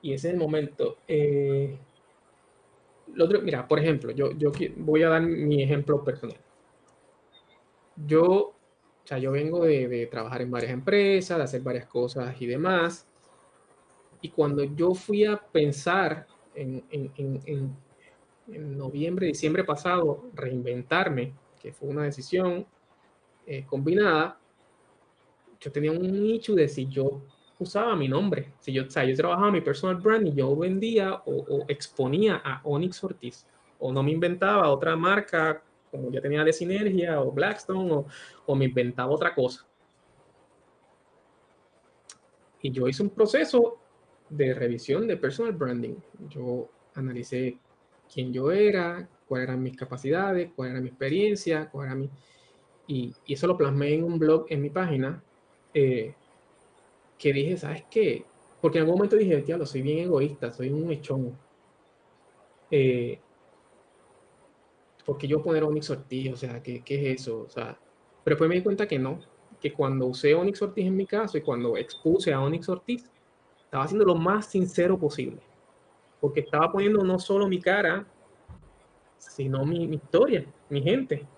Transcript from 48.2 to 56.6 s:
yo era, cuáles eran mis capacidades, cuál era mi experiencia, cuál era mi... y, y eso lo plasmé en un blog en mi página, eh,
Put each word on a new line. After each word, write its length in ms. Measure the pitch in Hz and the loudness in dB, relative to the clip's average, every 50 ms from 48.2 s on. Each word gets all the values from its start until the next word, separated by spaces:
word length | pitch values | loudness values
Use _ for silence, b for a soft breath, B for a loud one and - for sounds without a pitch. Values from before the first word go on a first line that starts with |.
| 131 127 | -6 -4
yo 200 | 123 127 131 147 | -4 -2 0 0
era, 560 | 175 202 214 208 196 185 175 170 175 180 180 - _ _ _ | 4 4 4 4 4 2 0 -2 -4 -8 -12 -16 _ _ _
cuáles 220 | _ 135 127 127 131 | _ -4 -4 -2 -2
eran 140 | 127 131 | -2 -4
mis 140 | 131 127 131 | -4 -6 -6
capacidades, 720 | - 131 - 127 127 - 135 151 175 196 196 190 180 175 175 - | -10 -12 -12 -10 -8 -2 -2 0 0 2 0 0 -2 -2 -4 -6
cuál 160 | - 131 127 | -8 -8 -6
era 100 | 127 131 | -6 -6
mi 80 | 127 127 | -6 -8
experiencia, 800 | - _ 135 135 151 190 208 214 208 202 - 170 160 151 156 156 | -6 _ -4 -2 0 2 2 2 0 0 -2 -2 -2 -2 -2 -6
cuál 160 | - 143 139 131 | -10 -10 -8 -6
era 60 | 131 | -6
mi... 120 | 135 135 135 b b b b b b b b b b b b _ _ _ | -6 -6 -6 b b b b b b b b b b b b _ _ _
y, 260 | - 147 131 120 120 - _ _ | -6 -4 -4 -4 -6 -10 _ _
y 80 | - 143 | -8 -4
eso 120 | 135 - | -2 0
lo 100 | 175 175 | 0 2
plasmé 360 | 180 151 139 139 139 143 147 151 | 2 2 2 4 2 2 2 2
en 100 | 160 165 | 2 0
un 140 | 170 170 165 | 0 0 2
blog 280 | 160 156 156 156 160 - | 4 6 4 4 2 0
en 140 | 160 143 | -4 -2
mi 80 | 143 143 | -2 -2
página, 520 | 147 185 185 175 151 131 131 135 170 180 _ _ _ _ _ _ _ _ _ _ _ | -2 -2 -2 0 0 0 -2 -2 -6 -10 _ _ _ _ _ _ _ _ _ _ _
eh, 400 | 151 139 131 131 120 110 123 143 _ _ _ _ _ _ _ _ _ | 2 4 4 2 0 -2 -6 -10 _ _ _ _ _ _ _ _ _